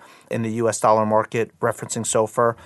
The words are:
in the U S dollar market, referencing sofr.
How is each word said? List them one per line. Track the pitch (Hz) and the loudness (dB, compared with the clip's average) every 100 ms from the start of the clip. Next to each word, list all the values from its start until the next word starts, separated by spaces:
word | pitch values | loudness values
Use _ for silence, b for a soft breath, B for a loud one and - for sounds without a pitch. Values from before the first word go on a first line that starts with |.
| b b b | b b b
in | 117 | -6
the | 113 | -4
U | 113 113 | -2 -2
S | - | 0
dollar | 113 110 | 2 4
market, | 107 107 107 120 107 - | 4 2 0 -2 -4 -4
referencing | 120 - - 117 | -4 -4 -6 -8
sofr. | 107 117 110 - 117 117 | -2 0 0 0 0 0